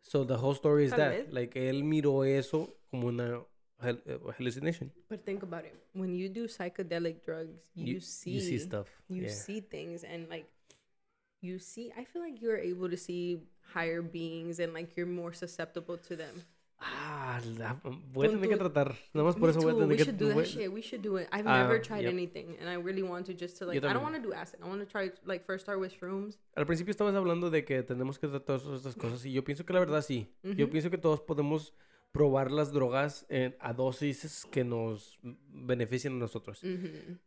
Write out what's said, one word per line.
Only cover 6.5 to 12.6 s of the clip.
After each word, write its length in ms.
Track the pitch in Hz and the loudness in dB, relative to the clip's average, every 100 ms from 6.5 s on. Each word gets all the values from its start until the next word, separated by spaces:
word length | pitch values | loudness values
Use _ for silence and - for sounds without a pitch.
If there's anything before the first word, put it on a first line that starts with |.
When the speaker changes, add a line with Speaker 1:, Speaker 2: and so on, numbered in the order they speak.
| - 180 180 175 170 170 165 | -6 -8 -6 -4 -2 -2 -4
Speaker 2:
drugs, 460 | - 160 165 - _ | -6 -6 -8 -12 _
you 200 | 175 135 | -6 -4
Speaker 1:
You, 60 | 185 | -4
Speaker 2:
see, 320 | - - - | -6 -8 -4
Speaker 1:
you 80 | 127 | -2
see... 180 | 180 123 | 0 -2
stuff. 300 | 175 104 98 - - | -2 -6 -6 -16 -10
Speaker 2:
you 140 | 185 | -6
Speaker 1:
Yeah. 80 | 180 | -6
Speaker 2:
see 300 | 104 - 214 | -6 -6 -8
things, 440 | 202 151 165 170 | -8 -10 -10 -10
and, 240 | - 170 165 | -10 -12 -10
like, 180 | 165 156 _ _ - _ _ _ _ _ _ | -12 -14 _ _ -20 _ _ _ _ _ _
you 180 | 180 185 | -10 -10
see... 340 | - - 233 - | -12 -12 -12 -12
I 80 | |
feel 180 | 254 349 | -10 -8
like 180 | 339 240 | -8 -4
you're 180 | 226 | 0
able 300 | 214 | 0